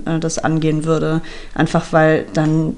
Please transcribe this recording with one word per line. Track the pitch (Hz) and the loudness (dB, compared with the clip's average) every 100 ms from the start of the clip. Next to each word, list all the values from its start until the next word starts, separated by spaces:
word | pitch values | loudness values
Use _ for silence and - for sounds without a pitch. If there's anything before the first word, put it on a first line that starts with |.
äh, | - 165 | -4 -2
das | 165 - | -2 -2
angehen | 160 160 156 156 | 0 0 2 0
würde. | 160 156 156 160 - - - | 0 0 0 -2 -4 -12 -10
Einfach | - 156 165 - | -2 0 0 2
weil | 160 160 156 - | 4 4 2 0
dann | 165 151 160 156 | 0 2 2 0